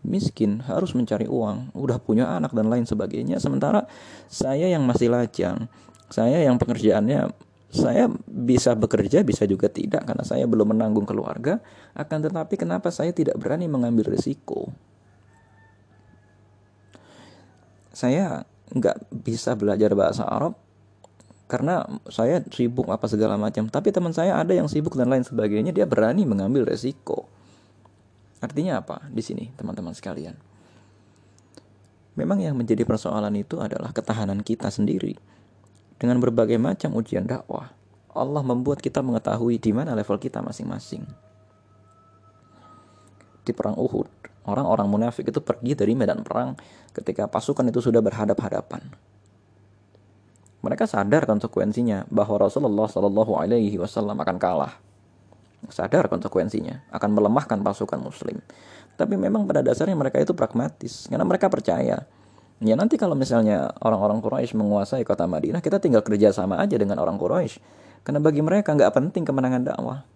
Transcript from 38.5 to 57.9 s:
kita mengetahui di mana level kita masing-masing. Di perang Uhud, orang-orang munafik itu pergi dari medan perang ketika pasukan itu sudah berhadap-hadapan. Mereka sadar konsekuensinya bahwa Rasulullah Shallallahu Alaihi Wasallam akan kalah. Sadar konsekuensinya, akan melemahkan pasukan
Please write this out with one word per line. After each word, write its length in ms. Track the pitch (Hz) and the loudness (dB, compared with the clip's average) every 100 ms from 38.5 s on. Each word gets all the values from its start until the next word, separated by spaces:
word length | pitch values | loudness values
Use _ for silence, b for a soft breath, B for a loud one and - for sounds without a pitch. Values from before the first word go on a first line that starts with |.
| 123 131 139 | 0 0 -2
kita 240 | 135 143 | -2 -2
mengetahui 560 | 131 117 - 113 117 117 | 0 -2 -2 0 0 0
di 160 | 113 107 | 0 0
mana 160 | 156 | -2
level 260 | 113 104 104 | -4 -2 -4
kita 220 | - - | -4 -6
masing-masing. 640 | - - 87 - - - - - - _ _ _ _ _ _ 640 _ _ - 659 1077 1077 1077 1077 b b b - - _ | -8 -8 -8 -10 -10 -14 -14 -18 -20 _ _ _ _ _ _ _ _ _ -20 _ _ -20 -20 -20 b b b -20 -20 _
Di 80 | - | -8
perang 240 | 113 - 104 | -4 -4 -2
Uhud, 320 | 127 104 - _ - _ - | -2 -2 -6 _ -20 _ -6
orang-orang 400 | 104 139 107 101 | -2 2 2 2
munafik 400 | 104 117 117 113 | 2 0 -2 -4
itu 160 | - | -4
pergi 320 | - - 123 143 | -4 -4 -2 0
dari 180 | 151 226 | 2 2
medan 240 | 113 - | 0 -2
perang 320 | - - 127 131 B B B - | -4 -4 -4 -8 B B B -8
ketika 320 | - - 104 | -6 -4 -2
pasukan 400 | - - 143 127 | -2 -2 0 0
itu 160 | 117 | 2
sudah 160 | 120 117 | 4 4
berhadap-hadapan. 1120 | 104 107 104 - 107 - - - - - _ _ _ _ _ _ _ _ _ _ _ _ _ _ _ _ | 4 0 0 0 -2 -6 -6 -14 -14 -20 _ _ _ _ _ _ _ _ _ _ _ _ _ _ _ _
Mereka 240 | - - 226 | -6 -2 -2
sadar 400 | 110 101 147 127 | 0 2 2 4
konsekuensinya 800 | 107 113 - 101 107 120 98 - | 0 0 -2 0 0 0 -2 0
bahwa 320 | 104 104 104 98 | 0 2 2 2
Rasulullah 400 | 139 139 104 107 | 2 0 2 0
Shallallahu 480 | 98 101 101 110 | 0 2 2 2
Alaihi 480 | 82 85 120 104 101 | 2 2 2 2 -2
Wasallam 360 | 92 - 104 104 | -4 -4 -4 -2
akan 160 | 78 90 | -4 0
kalah. 400 | 90 82 71 - _ _ _ _ _ - _ _ - | 0 0 -2 -6 _ _ _ _ _ -20 _ _ -12
Sadar 360 | - - 170 - | -6 2 2 2
konsekuensinya, 800 | - - - 214 - - - - | -2 -2 0 0 -2 -6 -10 -12
akan 160 | - 104 107 | -4 2 4
melemahkan 440 | 104 127 147 104 98 | 4 2 0 -2 0
pasukan 320 | 101 104 | -2 -4